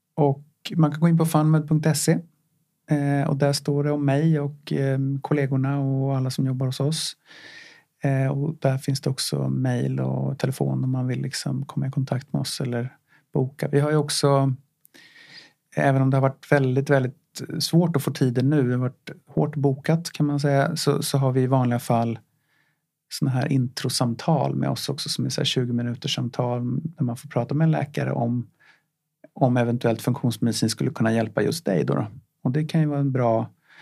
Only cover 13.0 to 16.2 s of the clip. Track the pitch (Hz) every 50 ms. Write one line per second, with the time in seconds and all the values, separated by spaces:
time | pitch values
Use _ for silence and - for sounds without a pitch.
13 | _ _ _ _ _ _ _ 147 135 127 - - - 143 143 143 143 151 151 151
14 | 147 147 - - - 143 139 139 135 135 131 - _ _ _ _ _ _ _ -
15 | - - _ - - - - - - - _ _ _ _ - - 151 143 135 135
16 | 135 135 135 135